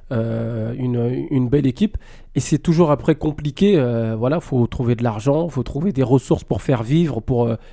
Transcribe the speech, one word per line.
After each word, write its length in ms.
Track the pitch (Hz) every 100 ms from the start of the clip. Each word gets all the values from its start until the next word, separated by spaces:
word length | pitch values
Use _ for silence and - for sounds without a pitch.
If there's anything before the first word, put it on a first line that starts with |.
| -
euh, 640 | 120 113 117 113 117 110 127
une, 480 | 127 120 117 131 -
une 180 | 139 123
belle 180 | 143 135
équipe. 300 | - 208 - - - -
Et 60 | -
c'est 180 | - 151
toujours 320 | - 160 165
après 240 | 139 117
compliqué, 640 | 156 156 147 147 - 196 185
euh, 380 | 123 117 113 110
voilà, 240 | 123 165
faut 260 | - 131 117
trouver 280 | - 120
de 80 | 113
l'argent, 460 | 120 107 113 147 165
faut 140 | 131
trouver 300 | 120 139 185
des 100 | 135
ressources 420 | 123 131 - 165
pour 180 | - 113
faire 200 | - 127
vivre, 380 | 113 156 170 117
pour, 240 | - 123 117
euh, 100 | 113 -